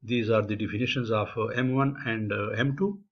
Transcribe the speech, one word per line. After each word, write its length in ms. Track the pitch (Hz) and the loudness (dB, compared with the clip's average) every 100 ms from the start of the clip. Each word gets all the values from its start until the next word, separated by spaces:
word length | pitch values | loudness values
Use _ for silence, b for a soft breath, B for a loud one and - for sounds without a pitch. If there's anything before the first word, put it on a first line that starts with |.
These 260 | 107 120 107 | -2 -2 4
are 120 | 113 | 2
the 160 | 104 107 | 2 -2
definitions 540 | 107 104 123 - 113 | -2 -2 -2 -2 0
of, 180 | 110 101 - | 0 0 -2
uh, 80 | 110 | -2
M 280 | 120 127 131 | 0 0 2
one 200 | 139 139 123 | 2 0 -2
and, 260 | 110 107 | -2 -2
uh, 160 | 104 104 | -2 -2
M 260 | 110 135 139 | 0 0 2
two. 220 | 196 202 - | -2 -2 -12